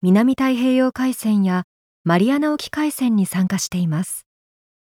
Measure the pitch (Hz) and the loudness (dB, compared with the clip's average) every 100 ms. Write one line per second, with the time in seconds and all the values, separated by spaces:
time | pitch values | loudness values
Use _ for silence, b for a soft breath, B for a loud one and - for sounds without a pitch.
0 | 180 190 240 269 262 254 254 254 262 - | 4 4 4 2 0 0 2 2 0 0
1 | 262 247 226 208 190 180 180 _ _ _ | -4 -2 0 0 2 0 -4 _ _ _
2 | - 175 214 285 302 302 - - 302 - | 0 2 2 2 0 -2 -6 -4 -4 -2
3 | 254 220 190 180 185 190 - 180 175 156 | 0 0 0 0 0 -2 -4 -4 -2 -2
4 | 185 - - _ _ _ _ _ | -4 -8 -14 _ _ _ _ _